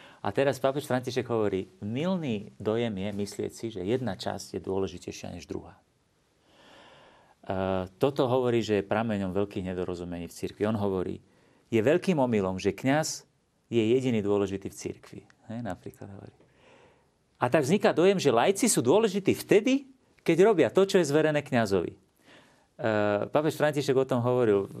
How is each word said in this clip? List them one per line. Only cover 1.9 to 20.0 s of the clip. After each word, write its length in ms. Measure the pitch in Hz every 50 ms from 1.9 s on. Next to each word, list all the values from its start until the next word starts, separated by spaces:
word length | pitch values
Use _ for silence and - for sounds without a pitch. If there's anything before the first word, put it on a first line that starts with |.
| 113 131 160 180 190 180 160 131 110 101 98 - - -
dojem 320 | 101 107 107 117 120 117 104 92
je 120 | 95 104 101
myslieť 380 | 101 101 98 - - 104 98 -
si, 120 | - - 113
že 160 | 101 95 90
jedna 320 | 98 120 123 127 107 92 -
časť 400 | - 101 98 98 - - - 92
je 20 |
dôležitejšia 680 | 87 98 95 98 98 92 87 87 - - - - - 95
než 160 | 92 87 -
druhá.“ 320 | - 95 90 82 85 87 _ _ _ _ _ _ _ _ _ _ _ _ _ _ _ _ _ - - - - - - - - - - _ _ _ _ _ _ -
Eh, 400 | - 98 95 95 95 95 92 92 95 _ -
toto 240 | 135 139 143 156 143
hovorí, 320 | 120 123 131 127 123 117 117
že 240 | 107 107 107 98
je 80 | 95 -
prameňom 400 | 107 110 117 117 107 98 98 92
veľkých 400 | 87 98 101 98 - 104 92 92
nedorozumení 560 | 92 90 90 85 90 87 87 87 87 87 85
v 80 | 82 -
cirkvi. 320 | - - 90 - - 101
On 80 | 107 113
hovorí, 480 | 107 104 101 95 92 87 92 95 92 _ _ _ _ _ _ _ _ _ -
„Je 80 | 113 113
veľkým 400 | 104 131 160 175 - 196 180 147
omylom, 400 | 131 123 113 104 95 92 95 92
že 160 | 95 101 90
kňaz 480 | - - 131 139 156 156 - - - - _ _ _ _ _ _ _ _ -
je 80 | 113 117
jediný 400 | 107 110 123 131 127 127 117 110
dôležitý 480 | 98 101 101 101 101 92 98 95 -
v 80 | 101 -
cirkvi.“ 460 | - - - - - - - - - - _ _ _ _
Hej, 160 | - 110 120
napríklad 480 | 120 101 90 - - - - - 104 101
hovorí. 240 | 98 98 - - - _ _ _ _ _ _ _ - _ _ _ _ _ _ _ _ _ _ _ _ -
A 80 | 127
tak 160 | 123 131 165
vzniká 320 | 139 123 180 208 - 202 147
dojem, 240 | 156 170 196 202 185
že 160 | - 143 -
laici 320 | 117 127 180 196 - -
sú 160 | 226 - 165
dôležití 480 | 120 120 160 214 226 214 180 202 190 -
vtedy, 560 | 190 - - - - 208 214 262 262 277 277 - - _